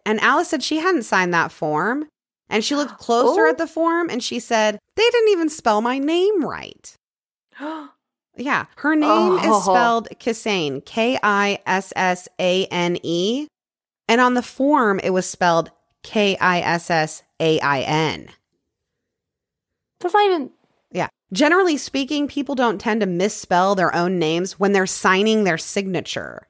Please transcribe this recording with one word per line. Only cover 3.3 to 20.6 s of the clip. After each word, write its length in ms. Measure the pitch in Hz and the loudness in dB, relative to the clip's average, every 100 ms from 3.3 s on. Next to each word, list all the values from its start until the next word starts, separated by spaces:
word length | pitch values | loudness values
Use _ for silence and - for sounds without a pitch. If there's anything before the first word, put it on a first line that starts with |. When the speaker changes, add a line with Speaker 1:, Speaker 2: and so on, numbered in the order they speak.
| 330 | 4
Speaker 2:
<gasps> 60 | 320 | 2
Oh. 20 | |
Speaker 1:
at 80 | 320 | 0
the 80 | 330 | -4
form, 440 | - 330 339 339 | -2 0 0 -2
and 100 | 240 | -4
she 160 | - 240 | -6 -8
said, 380 | - 226 214 208 _ - | -2 0 0 -2 _ 0
"They 140 | 466 | 2
didn't 200 | 480 440 | 4 4
even 180 | 370 320 | 4 0
spell 320 | - 233 208 | -2 0 2
my 160 | 240 269 | 0 -2
name 480 | 285 349 381 415 208 | 0 2 2 2 -2
right." 500 | 82 55 50 - _ _ _ _ _ _ - | -6 -12 -18 -20 _ _ _ _ _ _ -12
Speaker 2:
<gasps> 300 | 294 320 285 _ _ _ _ - | -10 -10 -14 _ _ _ _ -10
Speaker 1:
Yeah, 300 | 247 190 - - | -4 -4 -4 -6
her 180 | 285 311 | 0 2
name 380 | 302 320 359 | 4 4 4
is 120 | 370 339 | 2 4
Speaker 2:
Oh. 160 | 302 | 2
Speaker 1:
spelled 460 | 294 214 233 233 214 - | 4 4 4 0 -4 -8
Kissane, 640 | - 220 226 196 147 135 - | -6 -4 -2 -2 -2 -6 -6
K 340 | - 226 262 | -2 0 0
I 380 | 208 202 202 196 - | 0 2 0 -2 -2
S 260 | 185 196 - | -2 -2 -2
S 320 | 185 180 - - | -2 -2 -6 -4
A 260 | 185 185 190 | 0 0 -2
N 320 | 175 175 175 | -2 -2 -2
E. 420 | - 170 190 254 302 _ _ _ _ _ - | -4 -2 -2 -2 -6 _ _ _ _ _ 0
And 120 | 233 | 4
on 140 | 247 | 4
the 80 | 247 | 2
form, 580 | 233 - 269 302 220 196 | -4 -2 2 4 2 0
it 80 | 185 | 0
was 180 | 185 180 | -2 -2
spelled 400 | - 175 165 160 _ _ _ | 0 2 2 0 _ _ _
K 340 | - 226 202 190 | -6 0 0 2
I 220 | 180 175 | 2 2
S 280 | - 165 - | 0 -2 0
S 320 | 170 156 - _ - | -2 -2 -6 _ -2
A 200 | 160 160 | 0 2
I 220 | 139 139 | 0 -2
N. 480 | - 151 156 82 53 - _ _ _ _ _ _ _ _ _ _ _ _ _ _ _ - | 0 0 -2 -4 -12 -20 _ _ _ _ _ _ _ _ _ _ _ _ _ _ _ -8
Speaker 2:
That's 160 | 349 415 | -2 2
not 100 | 415 | 2
even 240 | 339 262 _ | 0 -4 _